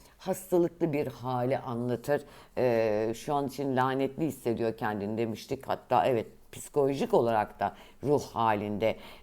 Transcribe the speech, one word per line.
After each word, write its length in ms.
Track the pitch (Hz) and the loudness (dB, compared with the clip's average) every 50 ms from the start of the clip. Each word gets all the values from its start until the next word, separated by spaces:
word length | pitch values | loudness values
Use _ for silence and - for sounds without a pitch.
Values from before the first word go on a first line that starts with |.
| - - - - | -20 -20 -20 -10
hastalıklı 720 | - 190 185 185 - - 185 175 170 165 - - 151 151 143 | -6 -6 -6 -6 -2 0 2 4 4 2 0 0 -2 0 0
bir 140 | 147 139 127 | 0 -2 -4
hali 500 | 131 - 120 131 127 123 123 127 135 - | -6 -6 -4 -2 -2 0 0 0 0 0
anlatır. 640 | - 131 117 117 123 123 120 113 - 143 143 143 - - - - - - - - | -2 -4 -4 -2 -2 -2 -2 -2 0 0 0 0 -2 -6 -18 -20 -20 -8 -2 0
E, 560 | 123 123 117 113 113 110 107 107 110 113 113 | 2 4 4 4 4 4 2 2 0 0 -2
şu 180 | - - 151 147 | -4 -4 -2 -2
an 140 | 143 143 131 | 0 -2 -2
için 280 | - - 139 139 127 | -4 -4 -2 0 2
lanetli 500 | 127 127 131 131 135 135 131 131 - 165 | 2 2 2 2 0 0 -2 -2 -2 -4
hissediyor 520 | 143 - - - 120 113 104 117 113 110 - | -4 -4 -2 -2 -2 -2 0 0 -2 -2 -2
kendini 400 | 120 107 107 101 101 104 110 110 | -4 -4 -2 -2 -4 -2 -2 -2
demiştik. 500 | 117 113 107 - - - 135 131 - - | -2 -2 -4 -6 -8 -8 -8 -6 -4 -4
Hatta 380 | 92 - - - 127 107 82 | -6 -4 -2 2 2 4 4
evet 220 | 127 127 110 - - - - - - | 4 2 2 0 -4 -10 -20 -20 -18
psikolojik 640 | - - - - - 147 139 139 139 135 240 240 208 | -16 -16 -12 -4 0 2 2 2 2 0 0 2 4
olarak 460 | 170 120 117 113 107 104 - - - | 4 4 4 2 0 0 -2 -4 -4
da 160 | 104 98 - - - - - - 117 | -4 -4 -4 -6 -16 -20 -14 -6 -2
ruh 200 | 135 147 131 - | 0 0 0 0
halinde, 720 | - - 110 113 110 107 104 104 104 104 95 113 110 95 - - - - - | -2 -2 0 2 2 2 2 0 -4 -2 0 0 0 0 -2 -8 -18 -20 -14